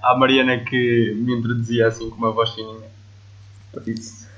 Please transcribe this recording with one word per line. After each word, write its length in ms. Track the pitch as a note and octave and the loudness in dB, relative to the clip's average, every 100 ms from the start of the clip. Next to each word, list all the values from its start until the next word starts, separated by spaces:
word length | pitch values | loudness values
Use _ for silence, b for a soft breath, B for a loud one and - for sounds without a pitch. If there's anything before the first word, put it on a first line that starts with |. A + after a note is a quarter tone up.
à 140 | - B2+ | 0 4
Mariana 420 | C3 C3 B2+ A#2+ | 4 4 4 0
que 540 | A2+ B2+ A#2+ A#2+ A2+ G#2+ | -2 0 2 2 2 0
me 160 | A#2+ B2 | -2 -2
introduzia 520 | A#2 A#2 A2+ A#2 A2+ | -2 -2 -2 2 2
assim 220 | A2 A2+ | 0 -8
com 60 | A2 | -4
uma 140 | A2+ | -2
voz 180 | A2 A2+ | 0 -2
fininha. 360 | A2 A2 A2 - - - - - - - - - | -2 -12 -14 -18 -20 -20 -20 -20 -20 -20 -20 -18
Por 160 | - - | -14 -8
isso 400 | A2+ - - - | -8 -10 -18 -20